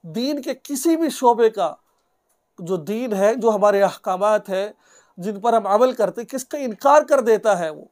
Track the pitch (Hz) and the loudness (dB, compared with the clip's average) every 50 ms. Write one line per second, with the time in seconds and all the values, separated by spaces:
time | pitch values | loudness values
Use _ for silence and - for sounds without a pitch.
0 | - 170 156 220 247 277 302 285 254 302 254 - _ - 285 262 - 330 330 320 | -18 -10 -8 -6 -4 -4 -4 -6 -6 -8 -10 -10 _ -10 -8 -2 0 0 2 2
1 | 339 294 247 - 262 240 247 220 233 220 220 208 180 156 143 _ _ _ _ _ | 0 -4 -2 2 2 2 4 4 2 2 2 0 -4 -4 -4 _ _ _ _ _
2 | _ _ _ _ _ _ _ _ _ _ _ - 175 165 190 175 151 165 208 226 | _ _ _ _ _ _ _ _ _ _ _ -16 -8 -6 -6 -6 -4 -6 -6 -6
3 | 247 247 208 190 196 208 233 262 - 233 214 202 196 208 202 196 196 180 - - | -4 -4 -2 0 2 2 0 2 0 0 2 4 2 2 4 4 2 0 -2 -6
4 | _ 202 185 185 202 214 214 214 - - 190 190 196 208 - _ _ _ _ _ | _ -6 -4 0 0 0 0 0 -2 -4 -6 -6 -6 -6 -10 _ _ _ _ _
5 | _ _ _ - 175 208 208 196 196 240 233 226 202 196 196 214 247 254 254 - | _ _ _ -10 -10 -8 -8 -4 -2 0 0 0 0 0 2 2 2 2 2 0
6 | 214 180 - - 233 - - 262 - _ - 294 277 254 - - - 277 285 302 | -2 -2 -2 -8 -14 -10 -10 -10 -8 _ -8 -6 -6 -8 -8 0 2 6 6 6
7 | 294 285 302 269 233 226 220 208 214 220 202 175 170 160 151 151 - _ | 4 4 0 2 4 2 2 2 2 0 0 0 -2 -8 -10 -12 -20 _